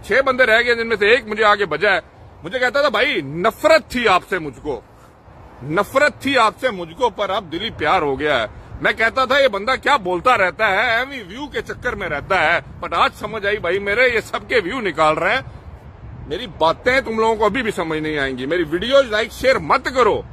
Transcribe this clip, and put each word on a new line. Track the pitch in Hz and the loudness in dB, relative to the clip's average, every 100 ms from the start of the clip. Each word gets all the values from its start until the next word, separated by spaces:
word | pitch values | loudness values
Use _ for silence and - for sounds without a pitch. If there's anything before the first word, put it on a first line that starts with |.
| - | 0
छह | 226 | 0
बंदे | 269 254 247 | 2 2 4
रह | 220 | 4
गए | 240 233 | 4 0
जिनमें | 226 220 | 0 2
से | 208 | 4
एक | 254 214 | 4 2
मुझे | 214 | 2
आके | 214 208 196 | 4 4 0
बजा | 151 202 | 0 2
है, | 180 - - - - | 0 -2 -20 -20 -16
मुझे | 156 247 | -10 -2
कहता | 247 277 | 0 2
था, | 285 | 2
"भाई | 208 277 240 | 2 0 0
नफरत | 135 156 208 - 302 320 - 247 | -4 -2 -2 2 4 4 2 -2
थी | 226 | 2
आपसे | 180 - 185 | 2 2 -6
मुझको, | 151 120 151 117 - - - - - - - - | -6 -10 -8 -8 -10 -20 -20 -20 -20 -20 -20 -16
नफरत | 131 170 202 262 294 - 269 | -4 -2 0 2 0 0 -2
थी | 269 | 2
आपसे | 214 180 254 | 2 0 -4
मुझको, | 196 170 170 240 | -4 -10 -4 -4
पर | - 202 | -2 -4
अब | 196 | -4
दिली | 180 165 220 | -4 -8 -8
प्यार | 165 151 185 | -4 0 2
हो | 151 135 | 2 0
गया | 151 131 | 0 0
है।" | 107 - - - | 0 -8 -18 -4
मैं | 180 226 | -2 0
कहता | 226 254 254 | 0 0 2
था, | 277 | 4
"ये | 269 | 2
बंदा | 196 208 254 | 2 -2 -2
क्या | 247 277 | 2 0
बोलता | 180 180 247 240 | 0 0 2 4
रहता | 185 - - | 2 2 0
है, | 190 247 226 | 2 2 0
एमी | 262 277 | -2 -8
view | 185 220 285 | -12 -12 -8
के | 226 | -8
चक्कर | - - 247 214 | -8 -8 -6 -6
में | 180 | -6
रहता | 147 - 190 | -6 -2 2
है।" | 156 170 - - | 2 2 -2 -12
But | 165 | -6
आज | 170 254 | 0 0
समझ | - 214 220 202 | -2 -10 -6 -4
आई | 208 | -2
भाई | 170 190 | -2 -2
मेरे, | 202 208 254 | -2 2 2
ये | 226 | 2
सबके | - 226 220 254 | -4 -10 0 0
view | 175 262 | 0 -4
निकाल | 202 156 156 156 | -4 2 2 2
रहे | 170 254 | 0 -2
हैं। | - - - - - - - - - | -4 -18 -20 -20 -20 -20 -18 -16 -10
मेरी | 165 240 | -10 -10
बातें | 143 156 - 247 262 220 | 0 0 2 0 0 0
तुम | 226 | 0
लोगों | 226 220 | 0 2
को | 214 | 2
अभी | 226 | 0
भी | 226 | -4
समझ | 190 165 156 | -4 -4 -4
नहीं | 156 151 | -2 -2
आएंगी। | 135 127 135 | -2 -4 -2
मेरी | 175 | -2
videos | 156 170 226 277 262 | 0 -2 2 2 4
लाइक | 214 226 | -2 -4
share | - 262 240 | 0 0 0
मत | 156 254 294 | 0 0 0
करो। | 254 220 131 - | 2 2 2 -4